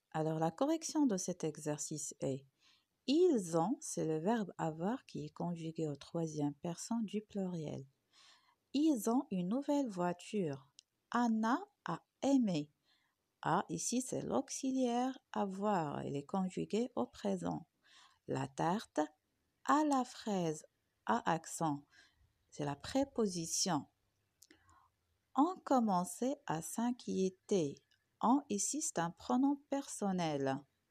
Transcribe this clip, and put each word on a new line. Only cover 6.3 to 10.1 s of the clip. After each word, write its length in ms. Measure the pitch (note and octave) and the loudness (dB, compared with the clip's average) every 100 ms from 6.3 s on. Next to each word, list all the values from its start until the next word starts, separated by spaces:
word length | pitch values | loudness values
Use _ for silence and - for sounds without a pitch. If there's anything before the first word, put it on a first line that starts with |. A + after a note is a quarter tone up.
| D3+ D3 D3 | -2 -2 -2
personne 500 | F3 E3+ - A#3 G3 | -8 -6 -4 -4 -2
du 160 | G#3 | -6
pluriel. 640 | G#3+ G3+ F#3 E3+ D3 C3+ C3+ _ _ _ - - _ _ _ | -6 -6 -4 -4 -6 -8 -12 _ _ _ -20 -20 _ _ _
Ils 360 | C4+ D#4+ B3 A3+ | 2 4 4 2
ont 160 | B3+ - | 2 2
une 160 | F#3 F3 | -2 0
nouvelle 400 | B3+ C#4+ C#4+ B3+ | -2 2 0 0
voiture. 800 | F3+ F3 | 0 0